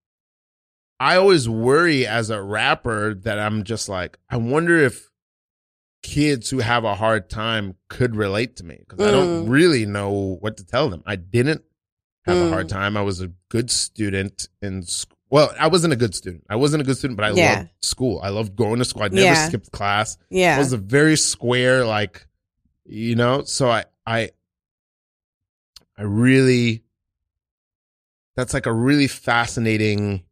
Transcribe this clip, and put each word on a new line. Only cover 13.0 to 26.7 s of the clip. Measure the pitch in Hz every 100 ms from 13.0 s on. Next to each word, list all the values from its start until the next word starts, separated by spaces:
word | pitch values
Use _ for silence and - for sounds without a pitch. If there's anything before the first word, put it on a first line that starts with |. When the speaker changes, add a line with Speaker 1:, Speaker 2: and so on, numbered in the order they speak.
Speaker 1:
was | 101 92
a | 92 90 _
good | 113 120
student | - - - 104 95 98 - - _
in | 101 95
sc-, | 87 - - _ _
well, | 139 139 107
I | 156
wasn't | 175 165
a | 127
good | 117
student. | 87 - 85 -
I | 104
wasn't | 143 156
a | 135
good | 131
student, | 143 110
but | 107
I |
Speaker 2:
Yeah. | 180 160 117
Speaker 1:
loved | 87 _
school. | - - 127 92
I | 98
loved | 101 110 98
going | 107 117
to | 123
school. | -
I | 104
never | 190
Speaker 2:
Yeah. | 190 165 156
Speaker 1:
skipped | 127 -
class. | - 101 101 107 - _
Speaker 2:
Yeah. | 185 180 165
Speaker 1:
I |
was | 139
a | 123
very | 95 131 156 151
square, | - - 120 123 123 131
like, | 120 107 104 - - _ _ _ _ _ -
you | 107 113
know, | 117 120 135
so | - - 131
I, | 113 92 _ -
I, | 113 110 - _ _ _ _ _ _ _ _ _ _ _ _ _ - _ -
I |
really, | 104 104 123 131 131 123 120